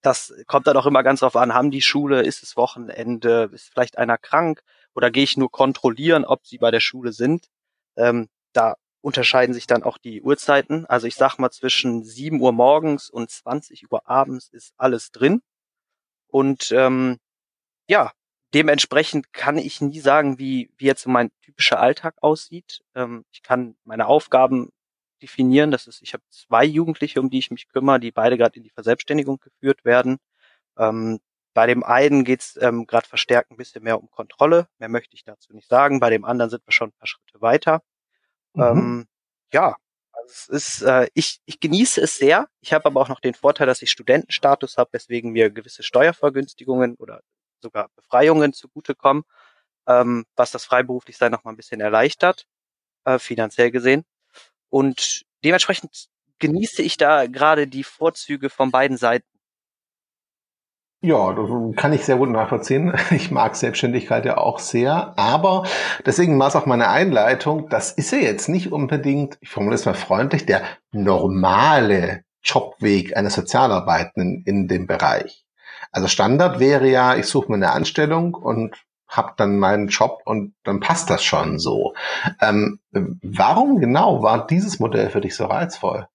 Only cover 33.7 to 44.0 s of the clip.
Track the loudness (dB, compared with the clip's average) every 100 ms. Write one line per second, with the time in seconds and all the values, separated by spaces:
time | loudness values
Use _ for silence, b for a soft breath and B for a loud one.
33.7 | -12 -6 -6 -6 -18 -18 _ 2 4 0
34.7 | _ -8 -8 -8 -20 -20 -20 _ -20 _
35.7 | 2 4 2 0 0 -2 -4 -4 -6 _
36.7 | -4 -4 _ -16 -16 _ _ 0 2 2
37.7 | -2 _ _ _ _ _ _ _ 0 2
38.7 | 2 0 -4 -10 _ _ _ _ 0 0
39.7 | -2 _ _ _ -20 -20 -20 -8 -6 -6
40.7 | -2 2 2 2 -2 -4 -8 -18 -8 -2
41.7 | 0 0 0 -2 0 2 2 0 _ -2
42.7 | 0 2 0 -2 -2 -6 0 0 2 0
43.7 | 0 -4 -6